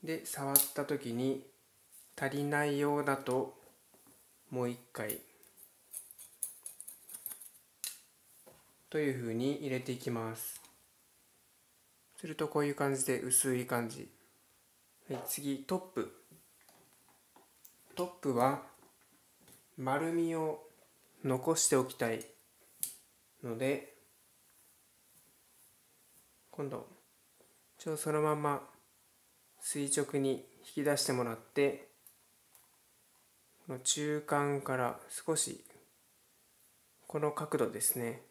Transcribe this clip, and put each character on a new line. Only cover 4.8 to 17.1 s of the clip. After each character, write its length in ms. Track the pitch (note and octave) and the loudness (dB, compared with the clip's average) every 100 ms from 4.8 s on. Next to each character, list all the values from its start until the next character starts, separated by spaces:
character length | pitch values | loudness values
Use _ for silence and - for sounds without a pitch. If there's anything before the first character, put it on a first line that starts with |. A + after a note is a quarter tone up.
| - | -10
回。 260 | - G#2+ - - - - - - _ _ - - - - - - - - - - - - - - - - - _ _ - - - _ _ - - - - _ _ | -8 -2 -2 -4 -20 -20 -20 -20 _ _ -16 -16 -20 -20 -8 -8 -8 -18 -16 -18 -18 -18 -16 -14 -16 -18 -20 _ _ -12 -12 -20 _ _ -20 -20 -20 -20 _ _
と 80 | D#3 | 0
い 100 | D3 | 0
う 100 | B2+ | 0
風 140 | A#2+ | -2
に 220 | A2+ C3 C#3+ | 0 0 0
入 100 | D3 | -2
れ 80 | B2+ | -2
て 140 | B2+ | -2
い 40 | B2 | -4
き 140 | C3+ | -2
ま 240 | A#2+ A2+ A2+ | -2 -4 -6
す。 260 | - - - - _ _ _ _ _ _ _ _ _ _ _ _ _ - | -8 -12 -16 -20 _ _ _ _ _ _ _ _ _ _ _ _ _ -14
す 80 | E3 | -10
る 80 | D#3 | -2
と 120 | D3+ | 0
こ 120 | D3+ | 2
う 60 | D3 | 2
い 40 | |
う 60 | C#3 | 2
感 180 | C#3+ | 2
じ 100 | C3+ | 2
で 160 | C3+ B2 | 2 0
薄 360 | - B2+ C#3 B2+ | 2 2 4 2
い 100 | B2 | 2
感 240 | A#2+ A#2 | 0 0
じ。 220 | A2+ - - _ _ _ _ _ _ _ _ - | -6 -12 -16 _ _ _ _ _ _ _ _ -8
は 80 | C3 | -8
い、 60 | - | -4
次、 360 | - C#3+ C3+ | -4 -2 -4
ト 140 | C3+ F#3 | -2 -2
ッ 20 | |
プ。 340 | - - G2+ - - - - _ - - - _ _ | -2 -4 -4 -6 -20 -20 -20 _ -20 -20 -20 _ _